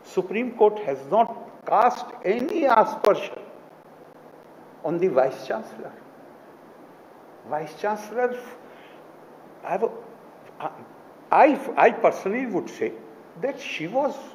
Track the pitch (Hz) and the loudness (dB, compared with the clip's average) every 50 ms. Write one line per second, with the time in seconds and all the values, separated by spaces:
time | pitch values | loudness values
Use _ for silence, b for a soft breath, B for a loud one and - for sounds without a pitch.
0 | _ - - - 180 - 185 214 254 247 226 - 220 208 208 - - - 139 131 | _ -6 -6 -6 -4 -4 -4 -4 -4 -4 2 4 4 4 4 2 -4 -6 -6 -6
1 | - - 160 214 226 - - - - - - - - - - 190 226 247 240 - | -4 0 2 2 2 2 0 -12 -14 -18 -20 -14 -4 0 4 4 4 4 2 0
2 | - - - - - 180 208 240 247 320 - 339 311 269 240 220 208 - - - | -10 -12 -14 -6 -2 -2 0 0 0 -2 0 2 4 4 6 6 6 4 2 0
3 | - 214 190 - - - - - - - - - - - - - - - - - | 4 4 4 4 0 -10 -10 -14 -16 -18 -20 -20 -20 -20 -20 -20 -20 -20 -20 -20
4 | - - - - - - - - - - - - - - - - - 151 160 170 | -20 -20 -20 -20 -20 -20 -20 -20 -20 -20 -20 -20 -20 -20 -20 -10 -6 -4 -2 0
5 | 170 185 139 123 131 - - - - - - - 226 - - - - - - - | 0 2 2 2 2 0 -2 -6 -8 -8 -8 -8 -8 -12 -16 -16 -16 -16 -16 -18
6 | - - - - - - - - - - - - - - - - - - - - | -20 -20 -20 -20 -20 -20 -20 -20 -20 -20 -20 -20 -20 -20 -20 -20 -20 -20 -20 -20
7 | - - - - - - - - - 110 135 151 160 - - - - 208 214 208 | -20 -20 -20 -20 -20 -20 -20 -20 -12 -8 -8 -8 -8 -8 -12 -6 -4 -4 -4 -4
8 | - - 208 233 247 247 240 - - - - - B B B B B B B B | -8 -10 -6 -4 -2 -2 -4 -6 -12 -14 -18 -20 B B B B B B B B
9 | B B - - - - - - - - - - - - 165 196 220 - - - | B B -20 -20 -20 -20 -20 -20 -20 -20 -20 -16 -8 -6 -4 -2 -2 -4 -4 -8
10 | - - - - - - - - - - - - - 156 - - 117 - - - | -16 -18 -20 -20 -20 -20 -20 -20 -20 -20 -16 -12 -12 -10 -10 -12 -20 -20 -20 -20
11 | - - - - - - - 170 233 311 285 - - - - - 147 226 226 - | -20 -20 -20 -20 -4 2 6 8 8 8 6 4 -2 -6 2 4 4 4 4 4
12 | - 170 - - - 190 202 247 269 247 202 170 123 - - - 113 107 - - | 2 2 2 2 -4 -4 -4 -4 -4 -4 -4 -4 -6 -6 -8 -6 -6 -6 -6 -8
13 | - - - - - - - 170 170 262 277 269 - - - - 156 170 208 262 | -18 -20 -20 -20 -20 -20 -14 -6 -6 -6 -4 -6 -10 -10 -8 -8 -8 -4 -2 0
14 | 285 320 302 - - - - | 0 0 -2 -6 -14 -18 -20